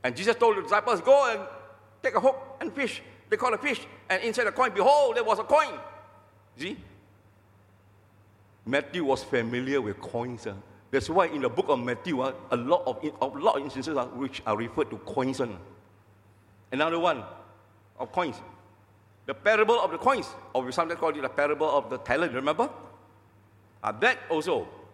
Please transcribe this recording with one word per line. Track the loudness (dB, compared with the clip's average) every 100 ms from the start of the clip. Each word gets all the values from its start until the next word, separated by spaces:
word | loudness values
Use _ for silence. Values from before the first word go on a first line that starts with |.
And | -4 0
Jesus | 0 4
told | 4 4
the |
disciples, | 2 0 2 0
"Go | 6 6 6
and | 0 -6 -14 -20 -20 -20 _
take | -2
a | 2
hook | 2 2 -10 -10
and | -8
fish." | -4 -4 -4 -14 -20 -4
They | 0
caught | 0
a | 0
fish, | -2 -4 -8 -20 -4
and | -2
inside | 0 0
the | 0
coin, | 2 0
behold, | 4 6 6 6 2
there |
was | 2 0
a |
coin. | 4 4 4 -4 -14 -18 -20 -20 -20 _ _ -10
See? | -10 -10 -14 -20 _ _ _ _ _ _ _ _ _ _ _ _ _ _ _ _
Matthew | -2 -2 0 -2
was | 0 0
familiar | 0 -2 0 -4 -2 -2
with | -2 -6
coins, | -8 -6 -6 -8 -10
ah. | -12 -16 -20 _
That's | -2 2
why | 2 2
in | 0
the | -2
book | 0 0
of | 0
Matthew, | 0 -4 -2 -2
ah, | -2 -4 -4
a | -4
lot | 2 0
of | 0 -4
in-, | -8 -4
a | -4
lot | 0 0 0
of |
instances, | -4 -8 -4 -4
ah, | -4
which | -6 -8 -6
are | -2 -2
referred | -2 -2 -4
to | -4
coins, | -6 -2 -2 -2
ah. | -4 -6 -16 -20 _ _ _ _ _ _ _ _ _
Another | -2 0 2
one | 0 0 -6 -16 -20 -20 _ _ _ -12
of | -6
coins. | -2 -4 -6 -16 -20 -20 _ _ _ _ _ -10
The |
parable | -2 2 4 4 4
of | 2
the | 2
coins, | 2 2 -4 -12 -4
or | -4
we | -2
sometimes | -2 -2 0
call | -2
it | -2
the | -4
parable | 0 0 2 2
of | 2 0
the | -8
talent, | 0 0 2
remember? | 0 -2 0 -2 -4 -20 -20 -20 _ _ _ _ _ _ _
Ah, | -6
that | 0 0 0 -4
also. | -4 0 -2 -4 -14 -20